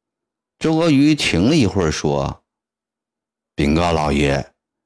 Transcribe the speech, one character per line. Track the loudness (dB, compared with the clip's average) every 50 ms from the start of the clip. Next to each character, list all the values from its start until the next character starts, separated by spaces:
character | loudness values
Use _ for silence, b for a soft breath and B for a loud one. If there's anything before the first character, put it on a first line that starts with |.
| _ _ _ _ _ _ _ _ _ _ _ -6
周 | -2 -2 0
国 | 0 2 2
瑜 | 4 4 4 4 2
停 | 0 -2 -2 0 0 2 2
了 | 2
一 | 2 2
会 | 0 0 0 -2
儿 | -2
说 | -2 -2 -2 -2 -2 -2 -4 -6 -8 -10 _ _ _ _ _ _ _ _ _ _ _ _ _ _ _ _ _ _ _ _ _ _ _
：“禀 | -4 -2 0 0
告 | 0 0 0
老 | 0 -2 -2 -2
爷， | -2 0 0 0 -2 -4 -6 -10 _ _ _ _ _ _ _